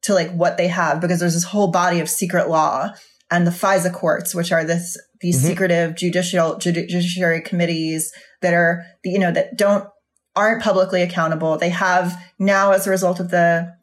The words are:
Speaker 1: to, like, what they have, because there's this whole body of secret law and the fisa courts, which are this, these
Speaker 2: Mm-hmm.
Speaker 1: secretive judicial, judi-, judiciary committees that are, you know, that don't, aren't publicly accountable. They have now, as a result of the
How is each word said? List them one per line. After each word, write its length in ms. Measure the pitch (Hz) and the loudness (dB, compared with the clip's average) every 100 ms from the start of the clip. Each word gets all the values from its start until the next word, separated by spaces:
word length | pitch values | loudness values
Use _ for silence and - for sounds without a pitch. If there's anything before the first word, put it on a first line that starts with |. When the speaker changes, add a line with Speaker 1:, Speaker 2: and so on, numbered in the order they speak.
Speaker 1:
to, 120 | - | 2
like, 160 | 196 165 | 0 0
what 260 | 175 170 - | 0 0 2
they 120 | 175 | -2
have, 320 | 175 165 151 | 0 0 0
because 180 | 170 175 | 0 0
there's 160 | 175 | 0
this 80 | 165 | 0
whole 240 | 165 208 196 | -2 0 0
body 320 | 175 180 175 | 2 0 0
of 100 | 156 | -2
secret 400 | - 175 180 147 | -4 -2 0 0
law 420 | 160 156 127 185 - - _ _ | 2 2 0 -4 -10 -20 _ _
and 160 | 175 | 0
the 60 | 175 | 0
fisa 420 | 175 196 175 175 | 0 0 2 0
courts, 440 | 175 170 - - 175 | -2 -2 -2 -4 -4
which 160 | 170 | 0
are 100 | 165 | 0
this, 340 | 160 170 175 - _ _ | 0 -2 -4 -12 _ _
these 180 | 175 165 | -2 2
Speaker 2:
Mm-hmm. 80 | 143 | 2
Speaker 1:
secretive 460 | 185 185 170 170 170 | 0 2 2 0 -2
judicial, 580 | 180 180 175 175 165 | -2 -2 -2 0 0
judi-, 320 | - 180 170 170 | 0 -2 -2 -2
judiciary 540 | 180 175 180 175 165 | -2 -2 -2 0 -2
committees 720 | 165 175 170 165 160 160 156 - - _ | -2 -2 0 -2 -2 -4 -6 -10 -20 _
that 140 | 180 | 0
are, 300 | 175 170 170 - _ | 2 2 0 -8 _
you 140 | 185 190 | -4 0
know, 140 | 185 | 0
that 260 | 165 185 240 | 0 -2 0
don't, 300 | 202 202 - _ _ _ _ - | 2 2 -2 _ _ _ _ 0
aren't 260 | 214 226 | 0 2
publicly 400 | 226 190 185 185 | 2 2 2 0
accountable. 540 | 175 175 160 160 160 156 | 0 0 -2 0 -2 0
They 140 | 170 | -2
have 460 | 175 190 180 180 - - _ | 0 2 2 0 -6 -16 _
now, 320 | 196 196 196 | 0 2 4
as 160 | 190 196 | 2 2
a 40 | |
result 280 | 190 180 180 | 0 0 -2
of 120 | 175 | -2
the 440 | 175 170 170 175 - | 2 2 2 -2 -12